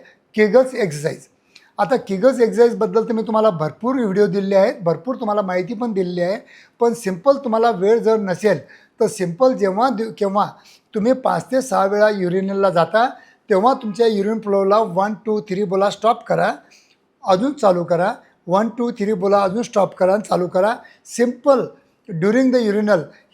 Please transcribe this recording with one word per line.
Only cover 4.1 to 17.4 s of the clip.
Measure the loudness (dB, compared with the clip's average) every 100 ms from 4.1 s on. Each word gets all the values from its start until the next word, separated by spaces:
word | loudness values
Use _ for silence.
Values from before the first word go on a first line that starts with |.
| 2 0
दिलेले | 0 0 2
आहेत, | 2 0
भरपूर | -2 -2 -4
तुम्हाला | -6 -2 -2
माहिती | -2 -4 -4
पण | -6 -4
दिलेली | -4 -4 -2
आहे, | -4 -4 -10 -20 _ -2
पण | -2
सिंपल | 0 -6 -2 0 0
तुम्हाला | 0 0 0
वेळ | 0 2 2
जर | 2 0
नसेल | 0 -2 0 0 -4 -20 _ -4
तर | -4
सिंपल | -2 -6 0 0
जेव्हा | 2 -2 0 -2
दि-, | -2 -6 -4
केव्हा | -2 0 -2 -6 _ _ _
तुम्ही | -4 0
पाच | 0 0 -2
ते | -2 -4
सहा | -2 0 0
वेळा | 2 2
युरिनलला | 2 -2 -2 -4 0 0
जाता, | 2 2 2 0 -2 -20 _ 0
तेव्हा | 2 2
तुमच्या | 0 -4 0 0
युरिन | 2 -2 -2
फ्लोला | -2 0 2 2
वन, | 2 -2 -2 -4 -4
टू, | -6
थ्री | -4 -4
बोला, | -2 0 0
स्टॉप | 0 0 0
करा, | -2 0 0 -4 _ _ _ _ _ _
अजून | 0 0